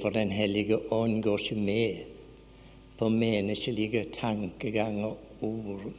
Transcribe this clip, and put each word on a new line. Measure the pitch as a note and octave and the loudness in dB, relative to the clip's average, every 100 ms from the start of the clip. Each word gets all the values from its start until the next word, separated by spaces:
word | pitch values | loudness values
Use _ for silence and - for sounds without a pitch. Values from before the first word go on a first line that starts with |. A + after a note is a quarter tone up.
for | G#2+ | 2
Den | A2 G#2 | 2 2
hellige | G2 G#2 G#2 G#2 A2 - | 2 2 2 2 2 2
ånd | A2+ A2+ A2 | 2 2 2
går | G#2+ G2+ | 2 0
ikke | - G#2+ | 0 -2
med | G2+ A2 A2 E2+ - - - - - - - - - - | 0 2 0 -2 -10 -16 -20 -20 -20 -20 -20 -20 -12 0
på | A2 | 2
menneskelige | A2+ A2+ G#2 G2+ G#2 - G#2+ G#2+ A2+ - | 4 4 2 2 -2 -2 0 0 0 -2
tankeganger, | - A#2 G#2 F#2+ - A#2+ G#2+ A2 G#2 G#2+ - - - | -4 -2 -2 -4 -4 -2 0 0 0 -2 -6 -14 -6
ord, | G#2+ A2+ G#2+ G2 G2+ | -4 -4 -6 -8 -8